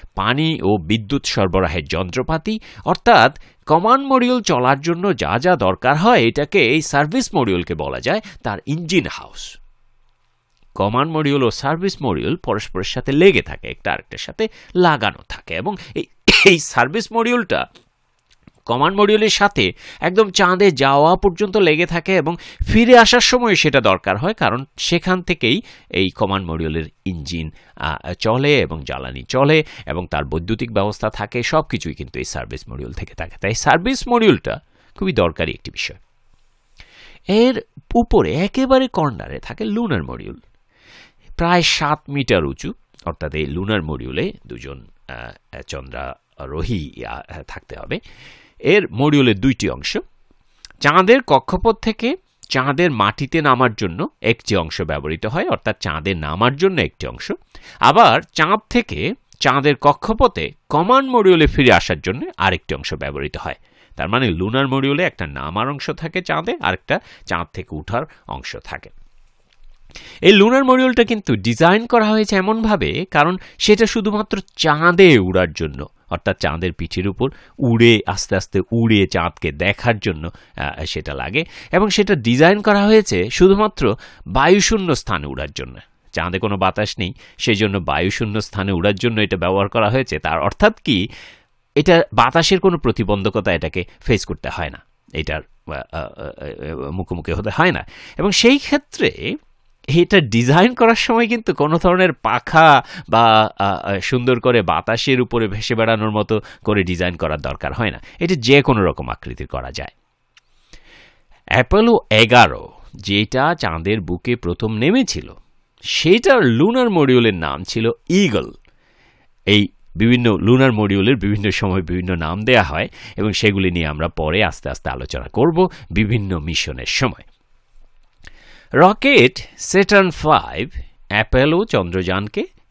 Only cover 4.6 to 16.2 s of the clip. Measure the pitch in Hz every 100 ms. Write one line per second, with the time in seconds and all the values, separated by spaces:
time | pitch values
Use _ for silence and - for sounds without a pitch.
4.6 | 127 139 160 170 196 151 76 113 175 165
5.6 | 95 92 123 151 220 220 117 143 147 196
6.6 | 117 156 - 143 151 254 - 170 113 90
7.6 | 87 80 69 64 123 208 - - 117 101
8.6 | - 156 160 180 92 - - - - -
9.6 | - _ _ _ _ _ _ _ _ _
10.6 | _ - 101 123 156 156 147 143 120 -
11.6 | 139 160 190 - 131 82 - 170 - 107
12.6 | - 92 95 127 135 143 190 - - -
13.6 | - - 95 67 - - - - 220 -
14.6 | - 180 175 143 104 - - - - 85
15.6 | 175 202 - - - _